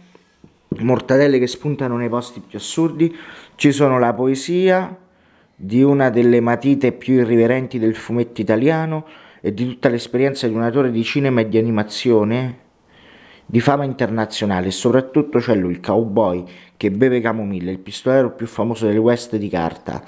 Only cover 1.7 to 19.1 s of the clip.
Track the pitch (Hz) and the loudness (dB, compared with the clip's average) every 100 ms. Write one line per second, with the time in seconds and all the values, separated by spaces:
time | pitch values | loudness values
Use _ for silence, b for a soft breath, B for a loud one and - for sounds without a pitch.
1.7 | 147 135 120 120 120 120 - - 107 - | -4 -4 -4 -4 -4 -6 -14 -16 -14 -8
2.7 | - 160 147 165 B B B B - 147 | -2 -2 0 -2 B B B B -2 0
3.7 | 139 143 127 120 110 127 135 135 175 185 | 2 2 4 2 2 0 -2 -2 0 2
4.7 | 185 185 185 b b b b b - 95 | 2 -2 -10 b b b b b -16 -2
5.7 | 117 139 139 131 117 120 120 117 120 139 | 2 4 4 2 4 4 4 2 0 2
6.7 | 139 127 - - 131 117 120 117 127 127 | 2 2 0 0 2 4 4 4 2 -4
7.7 | 123 110 110 - 120 120 - 104 110 135 | -2 -2 -2 -4 -4 -4 -4 -2 2 2
8.7 | 160 160 156 151 B B B - 101 123 | 0 -2 -6 -10 B B B -6 -4 -6
9.7 | 123 135 120 - 123 135 135 120 110 117 | -2 0 0 -2 0 0 0 -4 -2 -2
10.7 | 123 131 113 113 143 139 123 110 110 113 | 0 0 0 -2 -2 0 0 2 2 2
11.7 | 110 104 - 127 113 104 120 127 120 _ | 0 -2 -2 2 2 2 0 -4 -10 _
12.7 | _ b b b b b b - 117 131 | _ b b b b b b -4 0 2
13.7 | 143 139 131 117 113 107 - 104 92 92 | 2 0 -2 -2 -2 -4 -4 -2 -2 -2
14.7 | 92 123 123 131 151 147 120 120 104 90 | -2 2 2 2 0 0 0 2 0 0
15.7 | 87 - 104 113 101 101 90 87 B B | -4 0 0 2 0 0 0 -6 B B
16.7 | - 104 98 131 123 113 113 101 95 87 | -6 -4 2 2 2 0 -2 -4 -6 -6
17.7 | 95 95 - 127 135 123 - 117 - 110 | -8 -12 -8 0 2 2 -4 -8 -4 -4
18.7 | 113 110 104 113 | -2 0 2 2